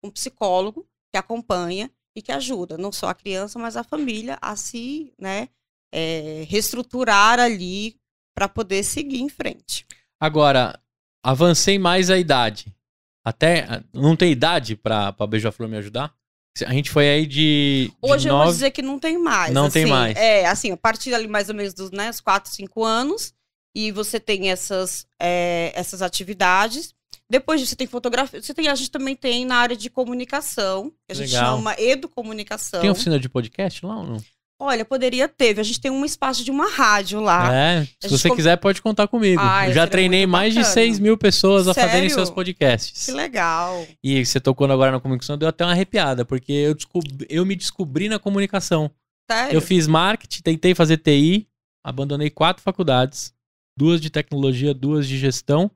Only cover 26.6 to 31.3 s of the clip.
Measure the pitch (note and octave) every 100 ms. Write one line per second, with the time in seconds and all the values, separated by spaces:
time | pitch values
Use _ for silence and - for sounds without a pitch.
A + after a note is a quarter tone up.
26.6 | A3 A#3+ E4+ _ _ - _ B3+ D#4+ D#4
27.6 | B3+ - C4 B3 A#3+ A#3+ C4+ - - D4
28.6 | D#4 C#4 C4 D4 C4+ C4+ C4 A#3+ B3+ B3
29.6 | B3 B3+ A3 - B3 B3 B3 C#4 - -
30.6 | G3 F#3+ A#3 _ _ D3 C#3